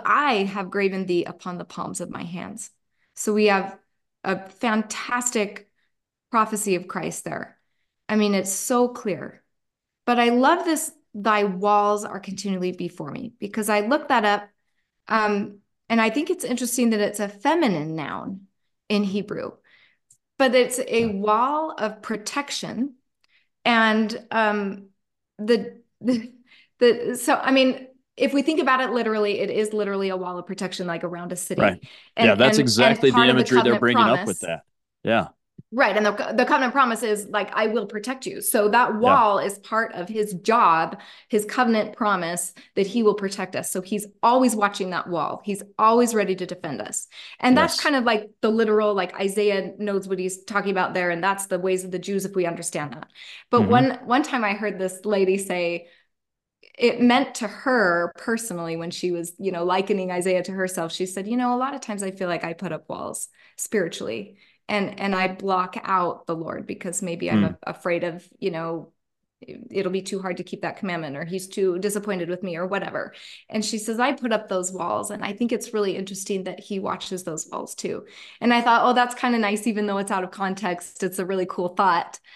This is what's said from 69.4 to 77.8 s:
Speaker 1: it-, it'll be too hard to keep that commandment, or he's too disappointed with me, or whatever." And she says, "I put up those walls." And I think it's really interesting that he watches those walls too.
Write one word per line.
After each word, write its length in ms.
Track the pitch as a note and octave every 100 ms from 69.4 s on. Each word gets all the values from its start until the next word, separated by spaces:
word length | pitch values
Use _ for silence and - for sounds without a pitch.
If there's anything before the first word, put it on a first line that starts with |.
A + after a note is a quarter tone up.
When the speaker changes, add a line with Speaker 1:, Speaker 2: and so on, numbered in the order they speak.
Speaker 1:
it-, 260 | D#3 D3+ -
it'll 220 | G3 F#3
be 120 | F#3+
too 180 | F#3+ G3
hard 160 | F#3 F3+
to 60 |
keep 180 | F3 -
that 160 | E3+ -
commandment, 400 | F#3+ E3+ D3+ C#3
or 80 | E3
he's 220 | F#3 F#3+
too 280 | - F#3+ F3
disappointed 500 | G3+ G3+ G#3 F#3 E3
with 120 | F3+
me, 140 | F#3+ E3
or 120 | F3+
whatever." 460 | G3 - - - - - - -
And 160 | A3 G#3+
she 120 | A3
says, 220 | A3 A3+
"I 140 | C4
put 180 | D4 B3
up 160 | G#3+ G#3+
those 240 | F#3+ F#3
walls." 400 | F#3+ F3 G#3 G3+
And 140 | G#3 -
I 80 |
think 180 | G3+ A#3+
it's 220 | A3+ -
really 240 | G#3+ G3+ F#3
interesting 480 | F#3+ F#3+ - F#3+ F#3
that 140 | F3
he 200 | - G3
watches 440 | G3 F#3 - F#3
those 240 | F3+ D#3+ -
walls 240 | - -
too. 300 | -